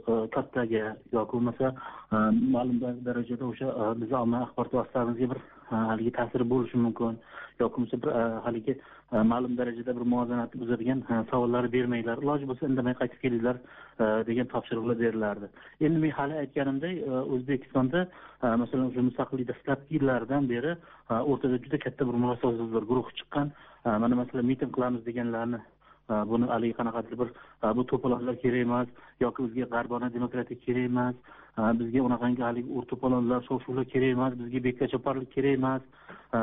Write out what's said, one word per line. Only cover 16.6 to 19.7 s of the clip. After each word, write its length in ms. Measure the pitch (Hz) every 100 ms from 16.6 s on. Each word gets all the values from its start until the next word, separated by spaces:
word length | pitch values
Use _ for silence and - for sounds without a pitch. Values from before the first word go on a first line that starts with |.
| 139 135 170 180 135
e, 20 | 127 135
O'zbekistonda, 720 | 127 127 131 - 135 127 170 185 - - -
e, 40 | 123 117
masalan, 280 | 117 131 127
o'sha 120 | 123 123
mustaqillik 400 | 123 131 131 123
dastlabki 460 | - -